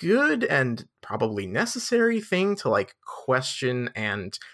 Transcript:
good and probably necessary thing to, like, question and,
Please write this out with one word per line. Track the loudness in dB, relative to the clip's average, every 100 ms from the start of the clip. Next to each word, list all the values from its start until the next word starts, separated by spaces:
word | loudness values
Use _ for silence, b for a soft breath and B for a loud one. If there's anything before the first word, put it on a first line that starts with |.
good | 2 4 4 2
and | 0 2 0 -2 -8 _
probably | -8 -2 0 -2 -4
necessary | -2 -2 -4 0 2 2 2
thing | 0 0 2 0
to, | 2
like, | 2 0 -6
question | -16 -6 0 0 0 -2 -2 -2 -4
and, | -4 -4 -4 -6 -10 B